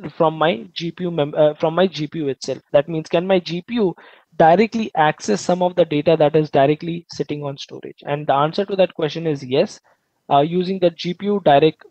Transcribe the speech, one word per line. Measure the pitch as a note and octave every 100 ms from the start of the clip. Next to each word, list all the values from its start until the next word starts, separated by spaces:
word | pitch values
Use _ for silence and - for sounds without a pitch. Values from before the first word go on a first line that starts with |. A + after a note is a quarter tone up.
| E3+ -
from | D#3+ D#3+
my | D#3 A3+ G3+
G | - E3+
P | -
U | F3+
mem-, | E3 D3 D#3
uh, | D3+
from | D3 E3
my | E3 F#3+
G | D3 D3+
P | E3
U | C#3+
itself? | C3 - C3 _
That | C#3+ D3+
means, | D#3+ D#3+
can | E3+ F#3
my | F#3+
G | E3 F3
P | -
U | A#3 F#3+ - - - _ -
directly | E3 F3+ A3 A3+ G#3+
access | - D3+ - - G3+
some | - F3+
of | F3+
the | F3+
data | E3 D3 D3 D#3+
that | D3 D#3
is | D3+
directly | D3 C#3+ D3+ E3+ E3+ -
sitting | - C#3+ D3
on | C#3+ C#3
storage? | - C3 - - -
And | D3 D3
the |
answer | C3+ D3+ D#3+
to | G3 F#3+
that | F3+
question | - D#3 D#3+ E3
is | C#3+
yes, | C3 C3+ G3 - _ _ _ _ -
uh, | C#3
using | D#3 F3+ F3+ F#3+
the | F3
G | E3+ F3
P | F3 G3+
U | G3+
direct, | E3+ C#3+ D#3 - -